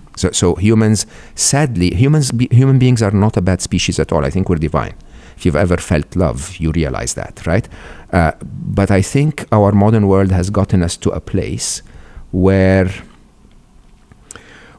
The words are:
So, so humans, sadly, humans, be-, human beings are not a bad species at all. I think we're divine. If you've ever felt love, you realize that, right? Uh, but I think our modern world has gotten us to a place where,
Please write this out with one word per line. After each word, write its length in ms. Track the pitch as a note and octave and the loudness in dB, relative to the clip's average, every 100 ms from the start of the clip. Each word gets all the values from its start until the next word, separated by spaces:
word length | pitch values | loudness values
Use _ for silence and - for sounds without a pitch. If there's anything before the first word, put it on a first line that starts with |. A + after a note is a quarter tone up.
| - - | -14 -6
So, 160 | F#2 | -4
so 240 | - - - | 0 0 2
humans, 500 | G#2 A2 G#2+ G#2+ - - - - | 2 4 4 2 -2 -14 -16 -6
sadly, 580 | - C3+ D3+ F#2+ F2 | -2 0 0 0 0
humans, 380 | F2+ C3+ D3+ C3+ | 2 2 2 0
be-, 160 | A#2 B2+ | -2 2
human 300 | A#2+ C3+ C3 | 4 4 4
beings 240 | B2+ A#2+ | 4 2
are 80 | G#2 | 2
not 260 | G2+ G#2+ G#2 | 2 2 2
a 40 | |
bad 200 | F#2 F#2 | 0 -2
species 380 | - F2+ - - | -2 -4 -2 -2
at 120 | C#2+ | 0
all. 140 | E2 C#2 | 0 0
I 60 | |
think 180 | F#2 F#2 | -2 -2
we're 60 | E2 | -2
divine. 400 | D#2 C#2+ G1+ - - - - - | -2 -4 -6 -12 -20 -20 -20 -4
If 100 | F2+ | -2
you've 100 | C#2+ | 0
ever 220 | F#2 F2 | 0 0
felt 380 | - D#2 - F2+ | 0 -2 -2 -2
love, 420 | D#2+ A#1+ - - | -2 -2 -10 -6
you 140 | D#2 | -2
realize 420 | E2 C#2+ G#1 B1 | -2 -2 -4 -8
that, 320 | - - - E2+ | -8 -10 -8 -4
right? 240 | F#2+ - - - - - | -2 -4 -12 -20 -20 -4
Uh, 200 | F2+ D#2+ - | 0 0 -2
but 480 | - - - F#2+ G2 | -10 -12 -6 -2 2
I 140 | G2 | 0
think 420 | - C#3 D3+ - - | 0 0 0 -4 -2
our 200 | G#2+ G2+ | 2 4
modern 360 | G2+ G#2 A2+ G2 | 4 4 4 4
world 240 | F#2+ G2 | 2 2
has 180 | F#2 F2+ | 0 0
gotten 320 | G#2 G2 F#2+ | -2 0 0
us 160 | E2+ - | 0 -2
to 140 | - | -4
a 80 | F2 | -4
place 640 | - F#2 - A#2 - - - - - - - | -6 -6 -4 -6 -8 -10 -12 -20 -20 -20 -8
where, 600 | F#2 F#2+ F#2+ F#2+ F#2+ F#2 - - - _ _ - - _ _ - _ _ - - - - - - | 0 2 4 4 2 0 -4 -18 -20 _ _ -20 -20 _ _ -20 _ _ -20 -20 -20 -20 -20 -20